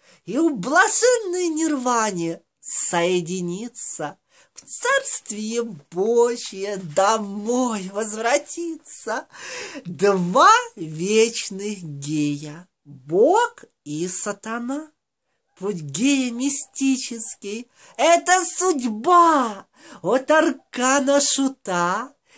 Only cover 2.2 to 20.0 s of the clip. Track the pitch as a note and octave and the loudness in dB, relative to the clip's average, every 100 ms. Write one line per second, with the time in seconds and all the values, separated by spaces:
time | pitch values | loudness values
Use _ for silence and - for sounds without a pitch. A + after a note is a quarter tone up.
2.2 | E3 E3+ _ _ - - - F3 F3 F3+ | -4 -6 _ _ -8 -4 -2 0 2 0
3.2 | E3 F#3 F3 F3+ A#3 - - - D3+ - | -2 -6 -4 -6 -8 -10 -8 -8 -10 -12
4.2 | _ _ _ - - - A#4+ C#5 C5+ - | _ _ _ -20 -10 -6 0 0 0 -6
5.2 | - G#3 G#3+ A#3 A#3 D#3 - E3+ G#3+ A#3 | -6 -8 -4 -4 -6 -8 -10 -2 2 4
6.2 | A#3+ A#3+ - F#3+ G3 G3+ F3+ D3 G3 A3+ | 2 0 -8 -8 -6 -6 -4 2 4 2
7.2 | G3+ G3+ G#3 B3 B3 G#3+ F#3 G3+ A3 G#3+ | -2 -8 -2 0 0 -4 -6 -6 -6 -2
8.2 | A#3 D4 - - E4+ D#4 - - - A3+ | 0 0 -2 -10 -8 -10 -12 -12 -8 -8
9.2 | - - - - - F#3+ E3+ C#3 G3+ F#3+ | -8 -18 -14 -12 -12 -14 -12 -2 2 2
10.2 | F3 A3 F#4 A#4 A#4+ - D#3 D#3 F#3 A3 | 2 4 6 6 2 -10 -10 -6 0 4
11.2 | A3+ A3+ - F#3+ G#3 G3+ E3 C#3+ C#3 D3+ | 2 0 -8 -8 -8 -8 -10 -10 -4 -2
12.2 | D3 D3 D3+ D3+ F3+ _ D3 C#3 C3 F3 | -2 -2 -10 -16 -20 _ -20 -20 -2 4
13.2 | C4 G4+ A#4+ - - _ C#3+ D3+ F3+ - | 6 4 2 -4 -20 _ -10 -6 -6 -4
14.2 | G#3+ G3+ A3 A#3 A#3+ C#4 D#4 _ _ _ | -6 -8 -8 -8 -6 -8 -10 _ _ _
15.2 | _ _ _ - F#3+ F3+ D3 C#3 C4 C#4 | _ _ _ -10 -6 -6 -8 -2 0 2
16.2 | B3 A#3 C4+ - - - C4+ B3+ - A#3 | 0 -2 -2 -2 -4 -2 0 0 -2 -6
17.2 | - - G3+ A3 B3 _ - - D4+ E4+ | -6 -6 -8 -10 -12 _ -14 0 4 4
18.2 | - F#4 E4+ - F#4 D4+ A#3+ G#3+ C#4+ F4 | 4 2 2 0 0 2 -2 -2 4 8
19.2 | E4+ D4+ A#3 G3 - _ - - | 8 6 0 -4 -16 _ -20 -6